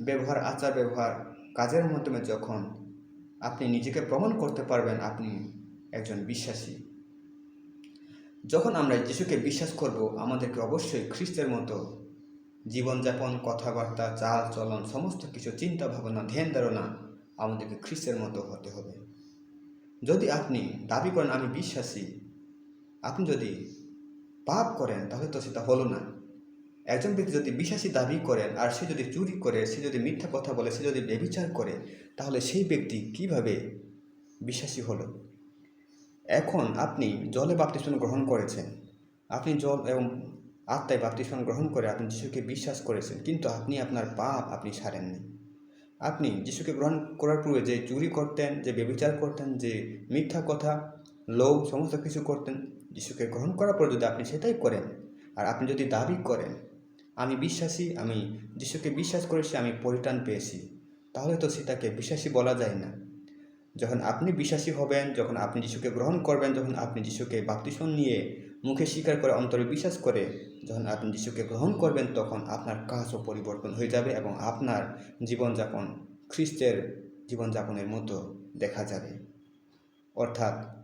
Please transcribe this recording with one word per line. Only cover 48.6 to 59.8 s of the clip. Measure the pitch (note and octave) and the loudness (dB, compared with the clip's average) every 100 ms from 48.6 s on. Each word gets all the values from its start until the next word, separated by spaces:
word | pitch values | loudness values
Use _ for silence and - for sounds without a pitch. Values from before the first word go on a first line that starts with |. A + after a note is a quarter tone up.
যে | B2+ | 0
ব্যভিচার | A#2 A2+ C3 D3 D3 | 0 0 2 2 2
করতেন, | D3 C#3+ C3+ B2 | 0 -2 -4 -2
যে | A#2+ G#2+ A2 G#2 - | -2 -2 -4 -10 -2
মিথ্যা | C#3 D#3 E3+ D3+ | 0 0 0 0
কথা, | D3 D3+ D3+ - - - - - | 0 2 0 -4 -12 -20 -14 0
লোভ, | A#2 C3+ D3 - | 6 8 8 4
সমস্ত | C#3 D3+ D3 | 0 0 -2
কিছু | D#3+ D3+ | -2 -2
করতেন, | D3 C#3+ - C3+ - - - | 0 -2 -2 -6 -8 -14 -16
যিশুকে | - - - A2+ | -12 -10 -4 -4
গ্রহণ | A#2+ D3+ F3+ | -2 -2 4
করার | G3+ | 4
পর | F#3+ C#3+ | 6 4
যদি | A#2 | 6
আপনি | A2+ A#2 | 2 2
সেটাই | A#2 D3+ A#3 | -2 0 0
করেন, | A#3 B2 G#2 - - - - - - | 4 4 2 -2 -8 -16 -20 -10 -2
আর | G#2 | 0
আপনি | A#2 C3 | 2 0
যদি | C3+ | 0
দাবি | B2+ A2 C3+ F3+ | 2 2 2 0
করেন, | - A2 E2+ - - - - - - - | 2 0 -2 -8 -14 -20 -20 -20 -12 -4
"আমি | B2+ C3 | -2 0
বিশ্বাসী, | E3 - E3 F3 E3+ - | 0 0 -2 0 -2 -2
আমি | A2+ A2 G#2 - - - | -2 -2 -2 -6 -12 -10
যিশুকে | C3 D3+ D3+ | -6 -4 -2
বিশ্বাস | C#3 F3 F3 E3+ | -2 0 0 2
করেছি, | D#3+ D3+ C3+ | 0 2 0
আমি | A#2+ A2+ | 0 0